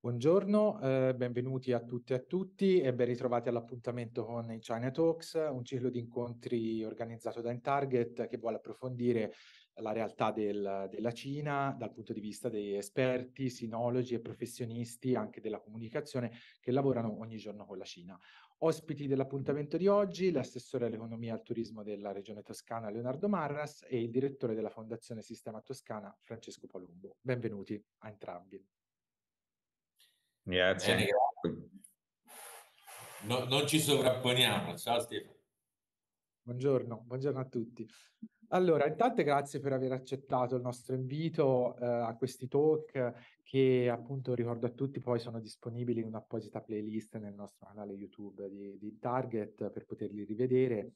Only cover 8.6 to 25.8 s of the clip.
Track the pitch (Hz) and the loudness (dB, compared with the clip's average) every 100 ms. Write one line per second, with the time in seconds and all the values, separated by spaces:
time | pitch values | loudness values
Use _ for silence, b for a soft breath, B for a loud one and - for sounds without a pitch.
8.6 | - 107 127 123 120 117 107 B B B | -8 -10 -8 0 2 2 0 B B B
9.6 | B - 110 110 104 - 110 110 104 104 | B -8 -4 -2 -4 0 0 2 0 0
10.6 | 101 98 98 107 113 117 135 143 147 143 | -2 -4 -6 -4 -4 -4 -6 -6 -2 0
11.6 | 139 - 110 - 107 107 104 104 123 107 | -2 -2 -6 -8 -8 -6 -6 -6 -4 -2
12.6 | 104 101 98 - 131 127 127 - 131 123 | -2 -2 -2 0 2 2 -4 -4 -4 -4
13.6 | 117 113 120 123 123 113 113 - 120 - | -6 -2 0 0 0 -4 -4 -8 -10 -6
14.6 | 120 117 117 - 131 120 104 - 107 101 | -6 -6 -8 -6 -2 -2 -2 -8 -8 -8
15.6 | 107 110 113 151 147 131 117 B B B | -8 -12 -8 -8 -6 -4 -6 B B B
16.6 | - 131 135 120 113 107 113 110 101 101 | 0 2 4 2 0 -4 -8 -10 -10 -12
17.6 | 92 95 98 92 87 90 B B B _ | -12 -12 -12 -14 -16 -18 B B B _
18.6 | 160 160 160 143 143 135 131 139 135 143 | 2 2 -4 -6 0 0 0 -2 -2 -2
19.6 | 147 165 190 202 202 170 185 147 123 123 | -2 2 4 6 4 2 2 2 -2 -8
20.6 | - 127 117 110 113 113 117 113 - 117 | -6 -2 -2 -2 -6 -6 -6 -6 -4 -4
21.6 | 107 110 104 101 101 98 98 104 101 107 | -4 -8 -8 -6 -6 -8 -8 -12 -12 -16
22.6 | _ 113 110 110 123 143 202 185 147 143 | _ -6 -4 -4 -4 0 0 0 0 -4
23.6 | 147 - - 127 117 120 135 135 120 110 | -6 -10 -4 -2 2 2 0 -2 -2 0
24.6 | 107 - 110 113 - 113 - 113 - 110 | -2 -6 -10 -10 -10 -12 -10 -14 -12 -14
25.6 | - 131 | -12 -14